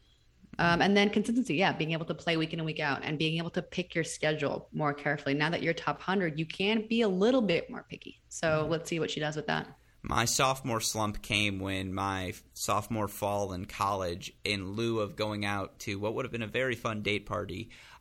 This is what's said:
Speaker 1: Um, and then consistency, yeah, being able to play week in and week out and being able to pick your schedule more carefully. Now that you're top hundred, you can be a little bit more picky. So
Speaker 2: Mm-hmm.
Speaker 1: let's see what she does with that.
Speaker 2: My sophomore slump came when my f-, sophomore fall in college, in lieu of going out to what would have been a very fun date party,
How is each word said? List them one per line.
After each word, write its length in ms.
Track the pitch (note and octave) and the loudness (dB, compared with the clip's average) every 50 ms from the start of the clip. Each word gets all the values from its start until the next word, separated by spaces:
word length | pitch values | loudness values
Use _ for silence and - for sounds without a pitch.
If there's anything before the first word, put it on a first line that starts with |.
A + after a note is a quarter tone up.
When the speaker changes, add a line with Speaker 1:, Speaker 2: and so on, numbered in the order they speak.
| _ _ _ _ _ _ _ _ - - - | _ _ _ _ _ _ _ _ -20 -8 -2
Speaker 1:
Um, 240 | - E3+ E3+ E3+ F3 | 2 4 4 6 6
and 140 | - F#3+ G3+ | 6 6 8
then 140 | G3+ G3+ G#3 | 6 6 6
consistency, 460 | G3+ G#3+ G#3 - A3+ B3+ A#3+ - D3+ | 4 2 2 2 2 2 2 2 2
yeah, 180 | D#3+ F#3+ F3 E3+ | 4 4 4 4
being 180 | - D#3+ D#3 | 2 0 0
able 140 | E3 D#3 E3 | -2 -2 -2
to 80 | - E3 | -4 -6
play 240 | - - E3+ E3+ | -4 0 0 2
week 160 | D#3+ D#3+ D#3+ E3+ | 2 2 0 -2
in 60 | E3 | -2
and 60 | D#3+ | -4
week 140 | D#3+ D#3 D#3 | -2 -2 -2
out 220 | D3+ C#3+ C3+ - - | 0 0 0 -2 -2
and 140 | - D#3 | -2 0
being 200 | C#3+ D#3+ D#3 D#3+ E3 | 0 0 0 0 0
able 100 | E3 E3+ | -2 -2
to 120 | - F3 | -4 -4
pick 320 | E3 - - F3+ F3 - - | -4 -4 -4 -6 -6 -2 -2
your 120 | E3+ D#3 | -2 -2
schedule 640 | - - - - D#3 D#3 D3+ C#3 C3+ - - - - | -2 -2 0 0 0 2 2 0 -2 -2 -4 -6 -6
more 220 | - D#3 D3+ C#3+ C#3+ | -4 0 0 0 0
carefully. 400 | - - D3+ D3 D3 - C#3 C#3 | 0 0 -2 -2 0 0 0 0
Now 160 | D3 D3+ D#3+ | 2 2 2
that 120 | E3+ D#3+ | 0 0
you're 120 | - E3 E3 | 0 0 -2
top 280 | - - D3+ C#3+ - | 0 -2 -2 -2 -2
hundred, 380 | - F3 F#3+ G3+ F3+ D#3+ C#3+ D#3 | -2 0 0 2 0 0 -2 -2
you 60 | E3 | -4
can 420 | D#3+ - - F#3+ G3+ A3+ A3+ G#3+ | -4 -4 -2 0 2 2 0 0
be 140 | A3 A3+ A#3 | 0 2 2
a 80 | A#3 G3+ | 2 2
little 320 | F#3 F3+ G3+ A#3+ B3+ C4 | 4 4 4 6 6 6
bit 280 | A3 F#3 E3+ D3+ - - | 4 4 2 2 0 -4
more 160 | - - - - | -10 -12 -12 -12
picky. 320 | - - - - - - _ - | -14 -14 -14 -16 -20 -20 _ -16
So 180 | - - E3+ | -6 0 2
Speaker 2:
Mm-hmm. 240 | D#3+ D#3 D#3 D3+ C#3+ | 2 4 2 2 2
Speaker 1:
let's 180 | E3 D#3+ E3 - | 0 -2 -2 -2
see 100 | E3+ D#3+ | -2 -2
what 100 | D#3 - | 0 -2
she 80 | - D3+ | -2 -2
does 160 | D3+ D3+ D3+ | -2 -2 -2
with 120 | D#3 D3+ | -2 -2
that. 200 | D#3 D#3+ D#3 D#3 - - - _ _ _ _ | 0 0 0 -2 -6 -12 -20 _ _ _ _
Speaker 2:
My 220 | - - - A2+ A#2 | -6 -2 0 2 2
sophomore 540 | A#2 - - C#3 C3 C3+ C3+ - B2+ A2+ A2 | 2 4 4 4 4 2 0 0 -2 0 0
slump 400 | - - - A2 G#2+ G#2 G#2 - | 0 0 0 0 0 -2 -2 -4
came 380 | - - G#2 G#2 G#2 G#2 G2 F#2+ | -4 0 2 2 2 2 0 -2
when 340 | F#2+ G2 F#2+ F#2+ G2 F#2+ F#2 | -2 -2 -2 -2 -4 -4 -2
my 340 | G2 G2 G2 F#2+ F#2+ F#2 | -2 -2 0 -2 -2 -4
f-, 160 | F2+ F#2 - - - - | -6 -8 -10 -14 -16 -10
sophomore 540 | - - - G2+ G2+ G#2 - A#2 A2 G#2 G2 | -6 -2 0 0 0 0 -2 -2 -2 -2 -2
fall 420 | - - G#2 G2+ G2+ G2+ G2+ F#2+ | -2 -2 -2 0 0 0 -2 -2
in 140 | F#2 F2+ - | -4 -6 -8
college, 640 | - - - G2+ G2 G#2 F#2+ F#2 F2 F2 F#2 - - - - - | -6 -2 0 0 0 0 0 0 -2 -4 -6 -8 -12 -10 -6 -2
in 280 | G2+ G#2 G2 F#2 F#2 G2 | -2 -2 -2 -2 -4 -2
lieu 260 | A2+ A#2 A#2 A2+ A2 | -2 0 0 0 0
of 160 | G#2 G2 - | -2 -2 -2
going 260 | - G#2+ G#2+ G#2 G#2 G#2 | -2 -2 -2 -2 -2 -2
out 340 | G2+ G2+ G2+ F#2+ - - - | -2 -2 -2 -4 -6 -10 -10
to 160 | - A2 G2+ G2 | -8 -6 -4 -2
what 140 | G2+ G#2+ A2+ | -2 -2 -2
would 100 | B2+ C3 | -4 -4
have 60 | A#2+ | -4
been 100 | A#2 A#2 A2 | -6 -6 -4
a 40 | |
very 280 | G#2 - B2 C3 C3 A#2 | -4 -2 0 0 0 0
fun 260 | A2+ - A#2 A2 G#2+ | -2 -2 -4 -4 -2
date 240 | G2+ G2+ G#2 G2 G2+ | 0 0 0 0 -2
party, 460 | - G2+ G2 F#2+ F#2 F2+ F#2+ G2+ - - - - - - - | -4 -4 -4 -4 -4 -6 -8 -8 -10 -14 -20 -20 -20 -20 -10